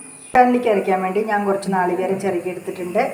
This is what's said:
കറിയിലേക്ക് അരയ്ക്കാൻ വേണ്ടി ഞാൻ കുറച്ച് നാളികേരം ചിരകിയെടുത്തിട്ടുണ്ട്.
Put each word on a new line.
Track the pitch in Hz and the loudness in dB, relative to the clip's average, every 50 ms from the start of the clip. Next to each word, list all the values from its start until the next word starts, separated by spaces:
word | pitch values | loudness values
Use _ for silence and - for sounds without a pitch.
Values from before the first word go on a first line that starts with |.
| - - - - - - - | -18 -20 -20 -20 -6 2 4
കറിയിലേക്ക് | 254 247 247 247 240 240 233 | 4 6 6 4 2 2 2
അരയ്ക്കാൻ | 208 196 190 196 185 185 185 | 2 2 2 0 0 0 0
വേണ്ടി | 185 185 208 220 220 | -2 -2 -2 -2 -2
ഞാൻ | 208 202 202 196 | -2 -2 0 0
കുറച്ച് | 196 196 - 196 190 | -2 -2 -2 -2 0
നാളികേരം | 185 180 175 180 175 185 185 196 190 196 | 0 0 0 0 0 -2 -2 -2 -2 -2
ചിരകിയെടുത്തിട്ടുണ്ട്. | 190 180 175 170 185 180 180 - 196 175 - 180 180 180 214 262 - | -2 -2 -2 -4 -6 -8 -8 -8 -10 -8 -8 -6 -4 0 0 0 0